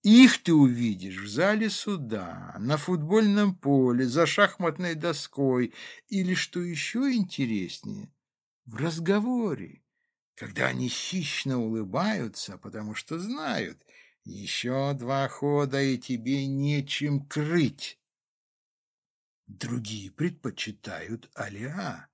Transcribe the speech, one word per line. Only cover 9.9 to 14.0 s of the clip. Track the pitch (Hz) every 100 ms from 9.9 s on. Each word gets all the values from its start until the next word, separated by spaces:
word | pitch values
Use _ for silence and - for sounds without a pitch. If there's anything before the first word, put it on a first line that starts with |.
| _ _ _ _ -
когда | 104 98 131
они | 127 123
хищно | - - 185 143 - 139 127
улыбаются, | 110 113 98 120 202 208 117 - - 92
потому | 104 110 104 107
что | - 165
знают, | 196 277 302 92 - - _ -